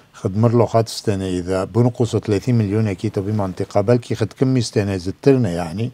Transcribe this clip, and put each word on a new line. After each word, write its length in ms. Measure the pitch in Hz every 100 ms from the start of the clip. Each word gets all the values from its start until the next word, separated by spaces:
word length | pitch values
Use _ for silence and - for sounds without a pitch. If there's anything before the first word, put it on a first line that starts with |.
| _
خد 260 | - 104 95
مر 140 | 117
له 140 | 117 113
خات 200 | 113 113
السنة 380 | - - 98
إذا 400 | 95 90 87 95
بنقص 520 | 95 95 120 120 117 110
ثلاثين 420 | 98 98 - 120
مليون 300 | 101 107 110
أكيد 240 | 92 110 104
بمنطقة 640 | 98 107 95 87 98 101
بلكي 340 | 101 123 -
خد 180 | 110 107 -
كم 220 | 131 131
سنة 360 | 110 117 101 95
زترنا 540 | 90 - 143 135 110
يعني. 400 | 85 85 87 120